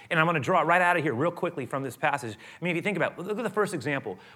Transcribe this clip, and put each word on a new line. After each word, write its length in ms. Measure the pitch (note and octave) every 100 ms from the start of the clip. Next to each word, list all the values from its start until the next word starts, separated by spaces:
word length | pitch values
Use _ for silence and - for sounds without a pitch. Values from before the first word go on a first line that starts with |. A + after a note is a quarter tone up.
| -
And 100 | E3+
I'm 60 | D#3+
gonna 160 | E3
draw 200 | B2 F3+
it 40 | D#3
right 160 | F3
out 160 | F3 F3
of 60 |
here 100 | D3
real 180 | A#2 E3+
quickly 340 | E3+ F3 D#3+ B2
from 180 | C#3
this 120 | C3+ -
passage. 380 | D3+ C#3+ A#2+
I 300 | G#2 - -
mean, 80 | F3
if 40 | E3+
you 60 |
think 160 | G3 F3+
about 160 | C3
it, 60 | -
look 180 | F3+ G#3+
at 60 | A3
the 40 |
first 240 | G3+ G3
example. 460 | D#3+ B2+ C#3 A#2 F2+ -